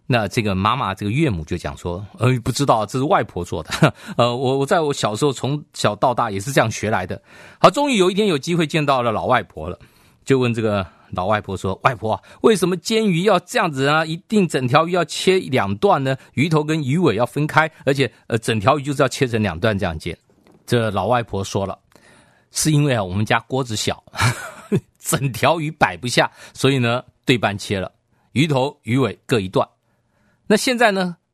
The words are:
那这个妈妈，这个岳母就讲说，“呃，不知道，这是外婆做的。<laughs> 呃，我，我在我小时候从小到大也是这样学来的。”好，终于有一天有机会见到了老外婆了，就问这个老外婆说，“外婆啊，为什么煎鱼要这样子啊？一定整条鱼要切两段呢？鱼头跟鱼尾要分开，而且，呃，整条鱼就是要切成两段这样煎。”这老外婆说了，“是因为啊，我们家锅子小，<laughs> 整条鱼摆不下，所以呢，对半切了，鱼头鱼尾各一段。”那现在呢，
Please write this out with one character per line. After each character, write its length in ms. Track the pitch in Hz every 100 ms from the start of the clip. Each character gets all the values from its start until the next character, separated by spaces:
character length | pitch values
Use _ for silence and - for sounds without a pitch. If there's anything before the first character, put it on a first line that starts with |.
| -
那 160 | 123 98
这 140 | -
个 120 | 104
妈 220 | 95 104 131
妈， 180 | 104
这 120 | 95 104
个 60 |
岳 180 | 113 156
母 140 | 85 73
就 120 | 87
讲 180 | 76 69
说 280 | 90 87 104 -
，“呃， 140 | 120 127
不 80 | 127
知 120 | 120
道， 220 | 139 117 104
这 120 | 131
是 80 | 143
外 180 | 185
婆 200 | 113 90
做 180 | 87 85
的。 300 | 78 - 143
<laughs> 240 | - - 165
呃， 180 | 120 120
我， 240 | 131 135
我 60 | 139
在 160 | 185
我 120 | 147
小 220 | 139 107 107
时 100 | 147
候 60 |
从 320 | - 123 147 -
小 220 | - 110 101
到 180 | 135
大 160 | 120 120
也 100 | 98
是 120 | 113
这 100 | 147
样 80 | 113
学 220 | - 104
来 160 | 104 92
的。” 120 | - _ - - -
好， 120 | 170
终 180 | 285 294
于 60 | 220
有 120 | 180
一 40 |
天 140 | 196 214
有 100 | 143
机 180 | 165 175
会 100 | 151
见 180 | 160 143
到 160 | 135
了 100 | 120
老 140 | 101 92
外 160 | 120
婆 240 | 92 78 80
了， 80 | 87 - _ _ _ -
就 140 | 131
问 120 | 123
这 120 | 117
个 200 | 110 101 90 - _
老 160 | - 92
外 120 | 107
婆 160 | 98 92
说 240 | 95 95 131
，“外 80 |
婆 200 | 120 110
啊， 100 | 98 - -
为 140 | 247 208
什 120 | 175
么 80 | 185
煎 280 | - 220 220
鱼 160 | 165
要 180 | 208 175
这 180 | - 240
样 120 | 185
子 140 | 135 139
啊？ 180 | 156
一 140 | 160 170 -
定 200 | 214 170
整 200 | 147 123
条 200 | 151 170
鱼 60 |
要 120 | 180 160
切 320 | - 190 185
两 340 | - 127 98 101
段 280 | 202 160
呢？ 140 | 135 131 -
鱼 160 | - 170
头 140 | 156
跟 200 | 151 160
鱼 140 | 127 165
尾 180 | 160 101
要 80 |
分 220 | 120 143 151
开， 240 | 151 156 - 135
而 80 |
且， 180 | 135 123 - -
呃， 120 | 117
整 200 | - 110
条 200 | 107 151
鱼 20 |
就 100 | 135
是 120 | 139
要 40 | 131
切 200 | - 127
成 120 | 113
两 160 | 104 82
段 180 | 110 101
这 80 | 92
样 100 | 80
煎。” 180 | 85 - _ _ _ _ -
这 240 | 123 110
老 160 | 95 95
外 160 | 123
婆 220 | 110 98
说 240 | 95 101 98
了 100 | - _ _ _ - _ _ _
，“是 220 | - 156
因 120 | 147
为 120 | 147 117
啊， 80 |
我 100 | 92
们 100 | 98
家 160 | 107 117
锅 220 | - 131
子 120 | 123 107
小， 280 | - - - - 123 - -
<laughs> 440 | - - 185 - _
整 340 | - 151 135
条 280 | - 131 170
鱼 100 | 151
摆 260 | - 98 87
不 120 | 123
下， 240 | 156 135 - -
所 200 | - 135
以 80 | 135
呢， 240 | 117 120 - _ -
对 120 | 120
半 180 | 107 98
切 240 | - 98
了， 120 | 90 _ _ _ _
鱼 160 | 113 160
头 280 | 131 139 -
鱼 160 | 107 127
尾 180 | 113 - -
各 120 | 117
一 80 | 95
段。” 220 | 131 - _ _ _ _ _ _ _ -
那 60 | 202
现 180 | 269 240
在 140 | 226
呢， 260 | 190 180 170 _